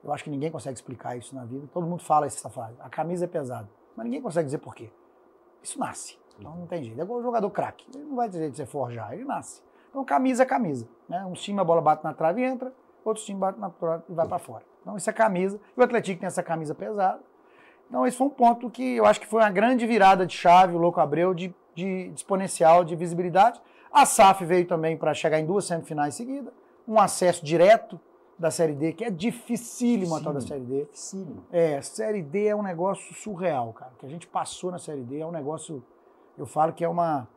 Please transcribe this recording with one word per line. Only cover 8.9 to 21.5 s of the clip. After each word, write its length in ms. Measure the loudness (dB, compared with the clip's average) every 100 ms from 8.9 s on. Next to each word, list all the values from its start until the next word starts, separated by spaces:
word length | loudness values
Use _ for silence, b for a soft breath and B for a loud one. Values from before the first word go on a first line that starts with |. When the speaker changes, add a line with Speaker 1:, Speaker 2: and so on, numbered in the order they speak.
| -8 -12
Speaker 1:
ele 120 | -12
nasce. 380 | -8 -8 -10 -20 _ b b
Então, 120 | -10
camisa 420 | 0 2 2 2
é 20 | 2
camisa, 420 | 2 -2 -4 -8 _ -10
né? 160 | -8 -8
Um 80 |
time 260 | -10 -6 -2
a 40 |
bola 180 | 2 4
bate 200 | 4 2
na 120 | -2
trave 260 | -2 0 0
e 40 | -2
entra, 260 | -4 -10 -14 _ _
outro 180 | -4 -4
time 160 | -6 -4
bate 220 | -4 -4
na 80 | -12
trave 360 | -6 -4 -4 -6
e 60 |
vai 120 | -4 -2
pra 120 | -4
fora. 260 | -8 -18 _ _
Então, 160 | -12 -6
isso 140 | -6
é 20 |
camisa. 480 | 2 2 2 -2 -4 b 2
E 40 |
o 20 |
Atlético 360 | 2 2 -2 -6
tem 80 | -6
essa 160 | -6
camisa 320 | -6 -6 -6
pesada. 460 | -8 -8 -2 -2 -2 -14 _ b b b b _
Então, 160 | -2 -2
esse 100 | 0
foi 100 | -2
um 40 |
ponto 400 | 4 2 4 -6
que 260 | -6 -4 4
eu 80 |
acho 160 | 4 4
que 60 | 0
foi 160 | 2
uma 80 | 2
grande 360 | 4 2 2 2
virada 380 | 6 8 6
de 100 | 2
chave, 400 | 2 8 10 8
o 40 | 4
Louco 220 | 2 2
Abreu, 340 | 0 2 0
de, 140 | 0 -6